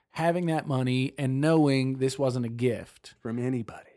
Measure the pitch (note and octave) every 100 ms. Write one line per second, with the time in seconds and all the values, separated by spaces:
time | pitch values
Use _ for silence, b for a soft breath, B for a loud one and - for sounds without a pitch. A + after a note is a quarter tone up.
0 | b - E3 E3+ E3+ D#3+ - C3 B2+ B2+
1 | C3+ - C3 C3 D3+ D#3+ D3 C3+ C3 C3
2 | C3 C3 C3+ B2+ A#2 A#2 B2 G2+ E2 -
3 | - - A#2 A#2+ B2 B2+ A2 - -